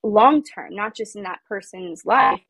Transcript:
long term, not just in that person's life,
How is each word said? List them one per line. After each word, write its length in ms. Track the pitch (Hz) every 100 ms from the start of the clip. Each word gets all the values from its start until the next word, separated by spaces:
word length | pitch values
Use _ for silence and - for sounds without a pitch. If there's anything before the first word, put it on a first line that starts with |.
long 400 | 220 208 247 302
term, 320 | 294 - -
not 220 | 202 214 214
just 200 | 214 208
in 60 |
that 160 | 190 - _
person's 560 | 202 190 185 180 165
life, 360 | - 247 - - _